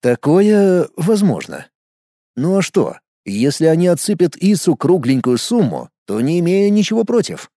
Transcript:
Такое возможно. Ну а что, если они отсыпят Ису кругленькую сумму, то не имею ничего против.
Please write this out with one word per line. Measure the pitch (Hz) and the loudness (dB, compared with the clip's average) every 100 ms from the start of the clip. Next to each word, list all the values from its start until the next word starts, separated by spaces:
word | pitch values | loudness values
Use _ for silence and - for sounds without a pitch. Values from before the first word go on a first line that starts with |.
Такое | 123 123 143 170 208 208 196 180 - - | -2 -2 0 2 4 2 2 0 -2 -4
возможно. | 170 220 202 98 69 67 - _ _ _ _ _ _ - | -2 0 0 -2 -8 -14 -16 _ _ _ _ _ _ -6
Ну | 156 196 | -2 0
а | |
что, | 180 196 92 - _ _ | 0 0 -2 -6 _ _
если | - 98 135 139 160 | -8 -2 -2 2 2
они | 160 180 | 2 2
отсыпят | 170 - 202 170 - | 0 -2 0 0 0
Ису | 190 202 - 156 | 0 2 0 0
кругленькую | 147 185 120 135 127 120 | 2 0 2 0 0 -2
сумму, | - 240 151 71 58 _ - | 0 0 0 -2 -12 _ -8
то | 104 | -4
не | 127 170 | 0 0
имею | 170 196 202 | 0 2 2
ничего | 208 202 220 220 | 2 0 0 0
против. | 240 - 165 - | 0 -2 -8 -16